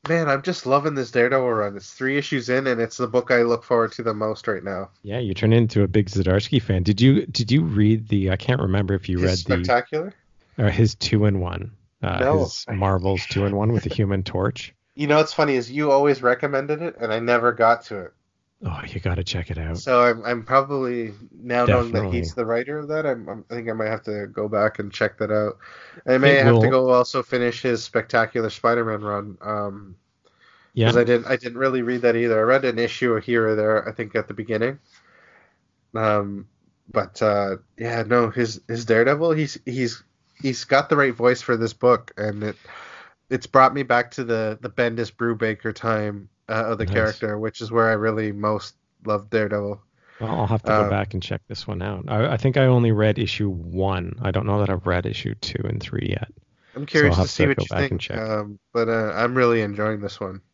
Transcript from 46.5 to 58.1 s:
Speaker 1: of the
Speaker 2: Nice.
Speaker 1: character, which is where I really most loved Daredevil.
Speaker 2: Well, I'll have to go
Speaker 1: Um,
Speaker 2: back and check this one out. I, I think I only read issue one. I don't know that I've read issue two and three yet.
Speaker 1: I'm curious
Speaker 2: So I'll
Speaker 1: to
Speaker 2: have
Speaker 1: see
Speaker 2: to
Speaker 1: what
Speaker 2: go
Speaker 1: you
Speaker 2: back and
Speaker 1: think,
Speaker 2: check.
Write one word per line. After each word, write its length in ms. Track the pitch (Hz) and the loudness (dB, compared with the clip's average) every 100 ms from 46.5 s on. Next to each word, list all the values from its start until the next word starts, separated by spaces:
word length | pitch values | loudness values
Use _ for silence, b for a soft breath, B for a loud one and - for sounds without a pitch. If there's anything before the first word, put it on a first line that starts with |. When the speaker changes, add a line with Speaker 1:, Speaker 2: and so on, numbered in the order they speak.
| 110 113 | -4 -2
Speaker 1:
of 120 | 110 | -2
the 60 | |
Speaker 2:
Nice. 80 | 98 | 0
Speaker 1:
character, 460 | 107 110 104 110 104 | 0 0 -2 -6 -4
which 240 | 110 - | -6 -8
is 100 | 113 | -4
where 160 | 117 113 | 2 2
I 60 | |
really 380 | 110 110 110 107 | 2 0 -2 -4
most 420 | 101 104 107 - _ _ _ 107 | -2 -2 -2 -6 _ _ _ -2
loved 240 | 104 104 | -2 0
Daredevil. 500 | 113 104 104 101 104 _ b b b | -2 0 -2 -4 -10 _ b b b
Speaker 2:
Well, 100 | 110 | -6
I'll 160 | - 101 | -2 0
have 160 | 110 | 0
to 80 | - | 2
go 100 | 107 | 2
Speaker 1:
Um, 60 | 104 | 2
Speaker 2:
back 240 | 101 101 | 0 -2
and 80 | 95 | -6
check 180 | - 101 _ | -6 -8 _
this 180 | 113 - | -14 -10
one 140 | 104 | -8
out. 240 | 98 98 - | -6 -8 -4
I, 280 | 107 117 | -2 0
I 20 | 120 | 0
think 220 | 135 131 | 0 2
I 80 | 131 | 4
only 260 | 123 117 | 4 4
read 260 | 107 107 107 | 4 2 2
issue 300 | 110 - 104 | -2 -2 -4
one. 640 | 90 82 87 95 92 90 95 | -4 -6 -2 -2 -2 -6 -6
I 100 | 104 | -2
don't 140 | 95 | -2
know 160 | - 101 | 0 0
that 80 | 98 | 0
I've 180 | 92 90 | -2 0
read 200 | 90 - | -2 -2
issue 280 | - - 107 | -6 -8 -8
two 260 | - - | -8 -6
and 180 | - - | -6 -6
three 260 | - - - | -6 -6 -4
yet. 200 | - - - _ _ b - | -4 -6 -14 _ _ b -14
Speaker 1:
I'm 80 | |
curious 300 | 147 156 147 87 | -2 4 4 4
Speaker 2:
So 40 | |
I'll 40 | |
Speaker 1:
to 40 | 92 | 2
Speaker 2:
have 20 | |
Speaker 1:
see 120 | - | 2
Speaker 2:
to 40 | 92 | 0
Speaker 1:
what 80 | - | 2
Speaker 2:
go 60 | |
Speaker 1:
you 60 | 92 | -2
Speaker 2:
back 200 | - 139 | -2 -2
and 100 | 135 | -2
Speaker 1:
think, 0 | |
Speaker 2:
check. 160 | - | -4